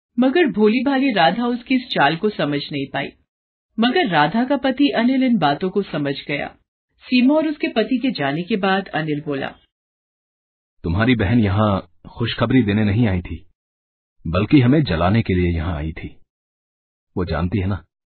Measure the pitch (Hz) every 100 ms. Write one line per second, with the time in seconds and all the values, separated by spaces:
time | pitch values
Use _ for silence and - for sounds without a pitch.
0 | _ 233 262 339 302 190 214 240 247 269
1 | 277 202 165 208 240 247 - 262 - 180
2 | 143 165 214 - 147 143 - 143 139 139
3 | 143 - _ _ _ _ _ - 240 370
4 | 254 156 151 226 254 277 269 262 285 220
5 | 240 269 262 226 147 - 185 202 196 156
6 | 139 139 - 143 - - _ _ _ _
7 | - 247 254 311 311 302 320 233 214 247
8 | 262 - 139 151 180 214 196 190 190 156
9 | 156 147 147 139 - - _ _ _ _
10 | _ _ _ _ _ _ _ _ 85 87
11 | 117 117 95 120 101 98 107 98 - _
12 | - - 117 - 117 127 101 104 104 104
13 | 113 90 - 80 - _ _ _ _ _
14 | _ _ 80 87 107 147 120 156 117 82
15 | 87 113 - 90 87 85 85 78 80 80
16 | - - _ _ _ _ _ _ _ _
17 | _ - 82 78 87 104 92 92 - _